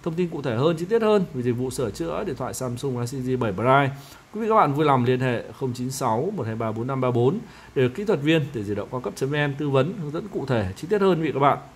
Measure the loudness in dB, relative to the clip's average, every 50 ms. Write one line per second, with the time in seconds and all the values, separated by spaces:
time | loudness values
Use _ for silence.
0 | -6 -4 -2 -2 -2 -2 -4 -4 -4 -2 0 2 2 2 2 0 -2 0 0 2
1 | 4 4 4 4 2 0 -4 -2 0 0 0 0 -2 -4 -2 -4 -4 -4 -4 -6
2 | -6 -4 -4 -4 -4 -4 -6 -6 -6 -8 -6 -6 -6 -6 -6 -4 -4 -4 -4 -4
3 | -4 -4 -4 -6 -2 -2 0 0 0 0 0 2 4 6 6 6 6 2 -2 -6
4 | -16 -20 -20 -20 -20 -14 -8 -4 0 4 6 6 6 6 4 2 4 4 4 4
5 | 4 2 2 2 0 0 -2 -2 -6 -10 -8 -6 -6 -6 -4 -4 -6 -6 -4 -2
6 | 0 0 0 0 0 -2 -4 -4 -4 -4 -4 -4 -4 -4 -4 -4 -4 -4 -2 0
7 | 0 0 2 4 2 2 2 0 -6 -10 -20 -20 -20 -6 0 0 0 0 0 -2
8 | 0 0 0 0 2 2 2 2 2 0 -4 -6 -4 -2 -4 -4 -4 -6 -8 -6
9 | -6 -8 -4 -4 -4 -2 0 0 0 -2 -2 -4 -2 2 2 2 2 2 -2 -6
10 | -8 -6 -6 -8 -8 -6 -8 -8 -2 0 0 0 0 -2 -6 -8 -4 -2 0 2
11 | 4 4 4 2 0 -2 0 4 4 4 4 2 -4 -16 -20